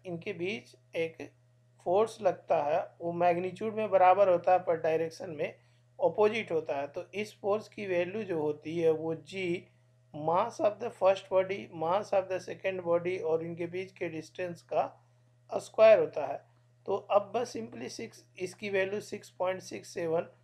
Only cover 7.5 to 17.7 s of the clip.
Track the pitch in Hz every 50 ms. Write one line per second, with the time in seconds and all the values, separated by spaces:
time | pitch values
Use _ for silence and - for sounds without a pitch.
7.5 | 196 220 214 - - - 208 196 185 175 180 175 190 220 220 185 180 160 151 151
8.5 | 151 151 - 156 165 170 165 160 156 156 156 160 165 160 - - 185 190 185 175
9.5 | 170 185 - - _ _ _ _ _ _ _ _ - 151 151 156 165 180 214 233
10.5 | 226 - - 214 208 202 220 233 - - - 190 196 190 - - 190 185 190 185
11.5 | 196 208 220 - - 165 160 165 180 202 208 - - 196 185 185 190 180 175 -
12.5 | 185 170 - 196 190 185 175 170 170 175 170 180 185 185 156 160 160 165 165 170
13.5 | 170 165 175 165 170 185 190 185 - - 185 170 160 160 156 - - - 180 175
14.5 | 175 165 - - - 165 185 - - - _ _ _ _ _ _ _ _ _ -
15.5 | - 202 - - - - 220 220 220 185 160 147 - 160 143 135 143 - - _
16.5 | _ _ _ _ _ _ _ - 190 202 - - - 202 202 196 202 226 254 -
17.5 | - 233 220 233